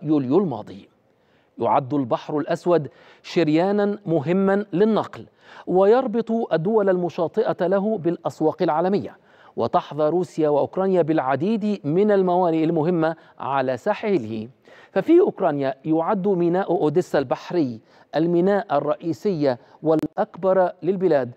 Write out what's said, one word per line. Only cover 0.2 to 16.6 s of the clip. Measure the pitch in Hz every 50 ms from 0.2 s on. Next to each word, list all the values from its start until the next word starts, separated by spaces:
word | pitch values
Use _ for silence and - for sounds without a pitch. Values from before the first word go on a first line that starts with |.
| 123 123 139 185
الماضي. | 208 160 123 104 104 95 92 101 - - _ _ _ _ _ _ _ _ _ _ _ _ _ -
يعد | 113 117 110 135 143 123 147
البحر | 143 135 113 156 160 - - 151 147
الأسود | 139 - 170 - - 180 175 160 143 123 - - - - - _
شريانا | - - - 180 165 151 151 165 175 196 202 208 202 208 202 208 -
مهما | - 165 160 127 156 180 196 196 196 196 202 208 -
للنقل، | - 170 214 226 214 175 139 - - - - - _ _ _ - - - -
ويربط | - 175 185 196 202 226 254 262 233 202 233 220 - 226 226 - -
الدول | 170 165 160 202 226 220 196 190
المشاطئة | 185 180 175 165 - - 170 156 - 214 220 185 165 - 180
له | 170 190 202 190 220 220 196
بالأسواق | 147 170 175 - - 156 - - 160 156 143 -
العالمية، | 185 165 151 160 175 185 202 175 101 92 - - _ _ _ - - - -
وتحظى | - 113 117 - 175 - - 147 147 151 151
روسيا | 160 180 180 - - - 156 147
وأوكرانيا | 147 139 143 - - 185 190 196 185 180
بالعديد | 165 147 160 156 - 131 139 131 156 202 233 214 202 208 202 190 -
من | 143 156 185 208 214
الموانئ | 202 196 190 180 175 180 185 170 160 160 160
المهمة | 156 170 160 147 175 180 165 160 160 165 - - - _ -
على | - 123 139 139 131 127 127
ساحله. | 123 - 208 208 - - 214 196 156 113 107 113 113 107 120 - _ _ - - - - -
ففي | - 190 185 - 330 349
أوكرانيا | - - - - 190 170 147 143 139 135 135 - -
يعد | 156 160 160 160 175 220 196 175 208
ميناء | 196 175 175 170 170 185